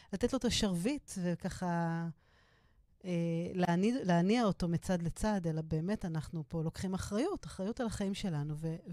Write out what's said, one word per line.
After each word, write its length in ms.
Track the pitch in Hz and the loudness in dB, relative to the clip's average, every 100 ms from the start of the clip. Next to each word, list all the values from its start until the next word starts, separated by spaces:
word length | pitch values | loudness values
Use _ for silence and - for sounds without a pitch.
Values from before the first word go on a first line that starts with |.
| - | -10
לתת 200 | 196 240 | -2 0
לו 60 | 262 | 2
את 60 | |
השרביט, 640 | 247 - 214 175 190 294 - - | 0 2 2 2 0 -2 -4 -4
וככה... 840 | 175 170 185 - 185 170 165 165 165 - _ _ _ _ _ _ _ _ | -2 -2 -4 -4 -2 0 0 -2 -4 -8 _ _ _ _ _ _ _ _
אה, 60 | 190 175 170 165 175 | -4 0 0 0 -2
להניע, 400 | 185 175 170 202 254 | 0 4 4 4 2
להניע 400 | 185 170 180 240 | 4 6 6 6
אותו 240 | 220 170 175 | 4 2 0
מצד 340 | 170 - 180 | 0 0 0
לצד, 440 | 170 - 214 208 165 | 0 0 0 2 0
אלא 160 | 156 | -2
באמת 420 | 160 160 170 214 | -2 -2 0 -2
אנחנו 400 | 185 160 - 165 151 | -2 -4 -4 -6 -4
פה 140 | 165 | -2
לוקחים 320 | 160 - 190 | -2 -2 -4
אחריות, 520 | 190 - 202 330 370 151 | -2 -2 0 0 -2 -8
אחריות 340 | - 190 233 | -6 -6 -2
על 60 | 233 | -4
החיים 280 | - 196 | -2 -2
שלנו, 400 | 196 196 151 147 151 | -2 -2 -2 -4 -4
ו-, 180 | 160 165 - | -4 -6 -8